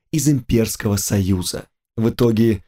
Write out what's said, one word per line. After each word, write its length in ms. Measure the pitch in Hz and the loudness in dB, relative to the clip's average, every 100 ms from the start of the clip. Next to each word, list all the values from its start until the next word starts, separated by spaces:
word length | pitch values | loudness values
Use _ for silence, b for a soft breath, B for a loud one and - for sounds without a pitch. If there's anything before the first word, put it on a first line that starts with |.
| - | -6
из 180 | 156 139 | -2 0
Имперского 680 | 139 - 113 110 - 110 101 | 0 0 0 0 -2 -2 -2
Союза. 680 | - 104 95 92 87 - - _ _ - | 0 0 0 0 -2 -8 -14 _ _ -2
В 140 | 113 | -2
итоге 540 | - 120 110 113 101 | 2 0 4 2 0